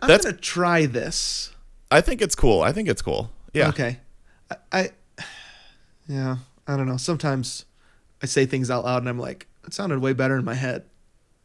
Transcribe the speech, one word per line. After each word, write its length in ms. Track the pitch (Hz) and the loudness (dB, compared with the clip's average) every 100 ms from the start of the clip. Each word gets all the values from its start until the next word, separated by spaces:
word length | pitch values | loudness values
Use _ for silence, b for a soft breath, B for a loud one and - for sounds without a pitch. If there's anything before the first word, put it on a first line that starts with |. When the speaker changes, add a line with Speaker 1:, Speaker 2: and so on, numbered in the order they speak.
Speaker 1:
I'm 60 | 254 | 6
Speaker 2:
That's 160 | 190 | 6
Speaker 1:
gonna 120 | 233 180 | 4 -4
try 480 | - 175 175 170 151 | -6 0 2 2 2
this. 640 | 120 - - - - - - - - - | 0 -4 -4 -6 -6 -10 -16 -20 -20 2
Speaker 2:
I 100 | 151 | 4
think 200 | - 247 | 4 2
it's 140 | 196 | -2
cool. 280 | - - 98 | 2 4 6
I 100 | 78 | 4
think 160 | 170 208 | 0 -2
it's 140 | 101 | -2
cool. 280 | - 58 113 - - | -2 -4 -4 -12 -6
Yeah. 160 | - 151 | 0 2
Speaker 1:
Okay. 320 | - 120 127 - - - - - | 0 -4 -6 -12 -20 -20 -20 -16
I, 60 | - _ | -16 _
I, 180 | 190 - - _ - B B B B B B B _ - | -2 -2 -6 _ -18 B B B B B B B _ -8
yeah, 280 | 139 131 127 - _ - | -4 -4 -4 -8 _ -6
I 100 | 139 | -2
don't 100 | 131 | -2
know. 100 | 127 | -2
Sometimes 680 | - 165 156 135 123 - - _ _ _ _ _ | -2 -2 0 -2 -4 -8 -14 _ _ _ _ _
I 40 | 139 | -2
say 200 | - 135 | 2 2
things 240 | 135 127 | 2 0
out 140 | 123 | -2
loud 140 | 120 127 | 0 -2
and 60 | 123 | -2
I'm 100 | 120 | -4
like, 280 | - 131 - _ - | -8 -10 -18 _ -14
"It 60 | |
sounded 260 | - 202 139 | -8 -4 0
way 120 | 131 | 0
better 240 | 135 131 135 | 2 2 0
in 80 | |
my 100 | 120 | -2
head." 300 | 117 131 120 - _ _ _ _ _ | -4 -4 -6 -10 _ _ _ _ _